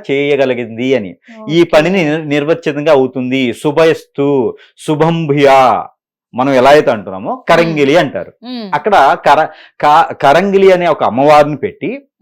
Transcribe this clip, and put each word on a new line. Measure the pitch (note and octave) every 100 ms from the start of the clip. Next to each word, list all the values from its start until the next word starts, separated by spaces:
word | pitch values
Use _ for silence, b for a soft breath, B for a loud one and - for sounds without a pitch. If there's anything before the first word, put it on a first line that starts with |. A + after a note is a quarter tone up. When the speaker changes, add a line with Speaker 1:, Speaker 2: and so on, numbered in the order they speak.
| G#3
Speaker 1:
చేయగలిగింది | C#3 C#3+ C#3 C3 A#2+ A#2 A2+ B2+ B2+
అని. | F#2+ E2+ B B -
ఈ | E3
Speaker 2:
ఓకే. | E3
Speaker 1:
పనిని | D#3+ D#3 G3
నిర్-, | D3+ D#3 D#3
నిర్వచితంగా | D3 C#3+ E3 - C#3+ D3+
అవుతుంది. | C#3+ C3 C3+ B2+ C3 B2
శుభయస్తు, | G#2+ D3+ C#3+ E3 C#3 - - C#3+ C#3 G#2+ - b b
శుభం | - D3+ D#3+ E3 D#3+
భూయా, | C#3+ C#3 C3+ B2+ G2 - _ _ _ _ A2+
మనం | C3+
ఎలా | C3 C3
అయితే | D3 C#3+
అంటున్నామో | A2+ F#2+ F#2+ C3 B3+ -
కరంగిలి | E3+ E3+ D3+ C#3
Speaker 2:
మ్మ్. | E3 D3
Speaker 1:
అంటారు. | F#2+ E2 -
Speaker 2:
మ్మ్. | A#3 B3 G3+
Speaker 1:
అక్కడ | D3 G#3+ F#3+ F3 F3+ D#3+
కర-, | C#3+ D#3 B B B D3
క-, | D#3 D#3+ B2
కరంగిలి | C#3+ D#3 G3+ G3 F#3+
అనే | F3+ F3
ఒక | D3
అమ్మవారిని | A2+ A2+ C#3+ D3+ D3 D3
పెట్టి, | G2+ - E3 C#4 C#4 _